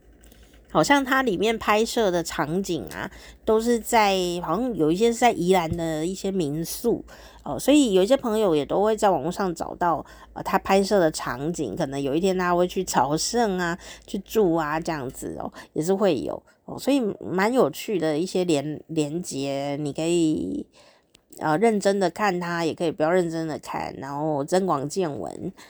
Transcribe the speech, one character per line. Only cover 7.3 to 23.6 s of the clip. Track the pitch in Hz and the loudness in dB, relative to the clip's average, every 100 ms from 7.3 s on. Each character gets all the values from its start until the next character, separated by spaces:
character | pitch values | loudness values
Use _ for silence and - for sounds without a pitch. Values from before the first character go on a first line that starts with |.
| - | -14
哦， | - 127 | -8 -2
所 | - | 4
以 | 294 262 | 4 6
有 | 185 | 4
一 | 202 | 4
些 | 262 | 2
朋 | 247 214 | 2 0
友 | 208 | 2
也 | 156 131 | 2 0
都 | 180 | 0
会 | 214 214 | 2 2
在 | 208 | 4
网 | 170 | 2
络 | 160 | 0
上 | 180 190 165 | -2 -4 -4
找 | - | -8
到， | - 175 151 - - - | -2 0 0 -4 -18 -16
呃， | - | -12
他 | - 196 | 0 0
拍 | - 196 | 4 2
摄 | 196 208 | 4 4
的 | 160 | 4
场 | - - 123 147 | 0 -6 -4 -4
景， | 175 127 | -4 -4
可 | 95 143 | -2 -4
能 | 139 | -2
有 | 139 | -2
一 | 147 | 0
天 | 190 185 | 0 0
他 | 180 | 2
会 | 175 180 | 2 2
去 | - | -2
朝 | 180 - 131 156 | -2 0 2 0
圣 | - - 214 180 | -2 0 0 0
啊， | 175 175 - - - | -2 -4 -10 -20 -10
去 | 208 | -10
住 | - 226 190 165 | -2 2 4 2
啊， | 151 160 | 0 -2
这 | 175 | -4
样 | 156 127 | -6 -6
子 | - 104 80 | -8 -10 -8
哦， | - - - | -10 -12 -8
也 | - | -4
是 | 156 | 0
会 | 196 208 135 | 2 2 0
有， | 71 50 - _ - | -2 -8 -12 _ -14
哦， | - | -6
所 | - | 0
以 | 277 220 - | 2 0 -4
蛮 | 90 175 208 | -4 0 2
有 | 262 151 | 4 2
趣 | - - 190 | 0 -4 0
的 | 160 147 | 0 0
一 | 185 | -2
些 | 190 | 0
连-， | 180 147 147 147 - | 2 2 0 -8 -6
连 | 160 147 165 | -2 -2 -4
结， | 185 135 139 139 143 143 | -6 -6 -4 -4 -4 -4
你 | 151 | -4
可 | 135 165 | -2 0
以， | 175 160 117 85 - - _ _ _ _ _ _ - | 2 2 0 -4 -6 -10 _ _ _ _ _ _ -6
呃， | 156 156 | 0 2
认 | 226 208 | 2 2
真 | 196 202 | 2 2
的 | 180 | 0
看 | - 208 180 | 0 -2 -2
它， | 175 170 165 | -2 -2 -2
也 | |
可 | - | -2
以 | 170 | -2
不 | 139 | 0
要 | 156 | 2
认 | 185 170 | 2 2
真 | 165 160 | -2 -4
的 | |
看， | 135 | -6